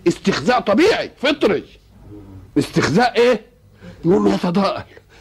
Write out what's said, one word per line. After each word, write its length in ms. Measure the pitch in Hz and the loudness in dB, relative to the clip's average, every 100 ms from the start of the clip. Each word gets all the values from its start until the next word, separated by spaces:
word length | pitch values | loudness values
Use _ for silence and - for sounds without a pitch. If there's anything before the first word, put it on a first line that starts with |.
| - | -2
استخزاء 520 | - - - 165 247 | -2 -2 -2 0 0
طبيعي 500 | - 208 381 622 - - | 2 2 2 2 -4 -4
فطري، 480 | 277 320 233 147 - - _ - - - - - - 147 | -4 0 0 -2 -6 -18 _ -20 -20 -20 -20 -20 -6 -4
استخزاء 580 | 127 160 117 165 247 208 | -2 -2 0 2 0 2
إيه؟ 240 | 240 220 - _ _ _ - - | 2 0 -4 _ _ _ -20 -6
يقوم 240 | 165 208 202 | 0 2 2
يتضاءل، 540 | 196 180 175 180 120 - - _ - | 0 -2 0 -2 -4 -10 -20 _ -20